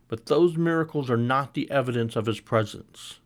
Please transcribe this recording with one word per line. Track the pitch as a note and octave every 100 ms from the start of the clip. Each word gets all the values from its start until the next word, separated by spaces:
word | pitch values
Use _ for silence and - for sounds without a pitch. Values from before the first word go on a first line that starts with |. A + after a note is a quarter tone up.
| -
but | A#2 -
those | D3 F3 D#3+
miracles | E3 E3 D#3+ D3+ C3
are | A#2
not | A#2+ C3+ C#3
the | D3+ -
evidence | C#3 B2 A#2+ A#2
of | A#2 G#2+
his | G#2
presence. | - A2 G#2+ - - - - -